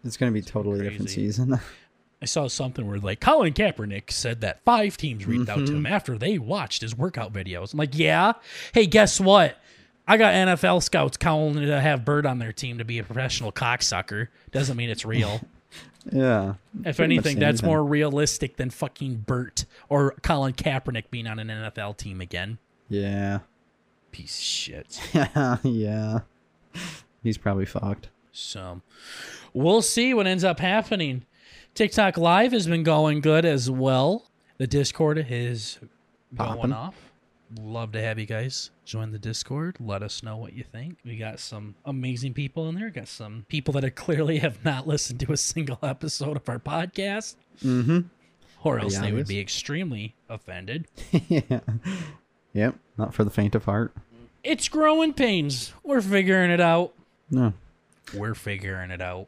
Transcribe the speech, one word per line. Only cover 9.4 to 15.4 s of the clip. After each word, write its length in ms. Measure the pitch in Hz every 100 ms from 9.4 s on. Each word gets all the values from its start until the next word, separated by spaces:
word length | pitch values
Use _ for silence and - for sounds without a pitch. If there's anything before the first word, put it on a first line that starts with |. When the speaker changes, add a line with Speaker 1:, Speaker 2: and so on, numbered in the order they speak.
| 160 - _ - _ _ -
Speaker 2:
I 120 | 220
got 160 | 220
N 160 | 180 185
F 160 | 175 185
L 160 | 180
scouts 340 | - 170 139 -
calling 380 | 170 156 156 147
to 240 | 143 143
have 240 | 147 139
Bird 220 | 117 147 143
on 140 | 127
their 120 | 113
team 260 | - 131 120
to 40 | 117
be 140 | 117
a 40 |
professional 500 | 101 117 131 - 113
cocksucker. 760 | - 120 123 - 92 - 104 117 _ -
Doesn't 240 | 135 135 120
mean 120 | 120
it's 160 | 107 113
real." 360 | 117 104 110